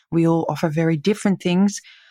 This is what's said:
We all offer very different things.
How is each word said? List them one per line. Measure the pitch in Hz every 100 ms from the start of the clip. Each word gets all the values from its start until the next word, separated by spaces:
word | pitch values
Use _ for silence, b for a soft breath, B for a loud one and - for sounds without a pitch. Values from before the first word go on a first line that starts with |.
| _
We | 165 165
all | 165 160
offer | 147 170
very | 151 165 160
different | 190 208 208 185
things. | 180 175 202 - B B B